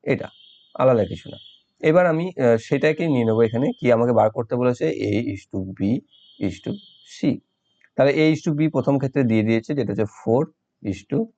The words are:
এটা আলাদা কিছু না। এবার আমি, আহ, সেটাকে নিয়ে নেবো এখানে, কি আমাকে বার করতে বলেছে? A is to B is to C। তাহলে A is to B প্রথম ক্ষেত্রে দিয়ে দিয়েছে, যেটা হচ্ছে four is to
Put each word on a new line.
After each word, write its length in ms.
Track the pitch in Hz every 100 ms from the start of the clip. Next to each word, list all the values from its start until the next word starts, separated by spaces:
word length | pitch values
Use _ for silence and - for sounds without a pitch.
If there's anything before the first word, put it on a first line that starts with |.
এটা 240 | - 131 - _ _ _ _ -
আলাদা 280 | - 117 101
কিছু 160 | - -
না। 80 | - - _ _ _
এবার 240 | 156 160 180
আমি, 120 | 160 180
আহ, 280 | - 123 113 -
সেটাকে 360 | 143 156 156 170
নিয়ে 180 | 135 113
নেবো 140 | 110 113
এখানে, 200 | 113 135 -
কি 100 | 127
আমাকে 220 | 113 120
বার 160 | 113 107
করতে 220 | 131 117 123
বলেছে? 300 | 123 123 160 - 104
A 20 | 104 -
is 80 | 98 -
to 60 | 98 95
B 60 | 92 98 127 - _ _ _
is 160 | 101 -
to 100 | - 202 - _ _
C। 80 | - - - _ _ _ _ _ -
তাহলে 140 | 135 143
A 40 | 156
is 100 | 156
to 80 | - 147
B 40 | 156 170
প্রথম 200 | 143 139
ক্ষেত্রে 240 | 135 139 123
দিয়ে 120 | 110 107
দিয়েছে, 240 | 113 - 143
যেটা 160 | 107
হচ্ছে 160 | 104 104 -
four 240 | - 117 151 _ _ _
is 160 | 107 90 95
to 100 | 139 226